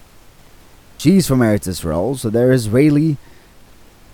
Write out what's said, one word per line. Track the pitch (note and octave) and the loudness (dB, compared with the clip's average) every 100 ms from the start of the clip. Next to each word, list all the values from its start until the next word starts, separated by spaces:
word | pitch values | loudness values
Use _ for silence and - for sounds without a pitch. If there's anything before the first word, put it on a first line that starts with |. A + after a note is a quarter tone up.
| - - - - - - - - - - | -20 -20 -20 -20 -20 -20 -20 -20 -20 -4
she's | D3 F#3+ - | 2 2 2
from | C3 | 2
Eretz | A#2 G#2 F#2 | 2 0 -4
Israel, | F2+ E2 D#2 G#2+ C#3 | -8 -4 -4 -4 -4
so | A#2 | -4
they're | A2+ B2+ | 0 2
Israeli | C3 G#2+ A2+ D3+ D3 D#3+ D3 - - - - - - - - - | 2 0 0 2 2 0 -4 -10 -20 -20 -20 -20 -20 -20 -20 -20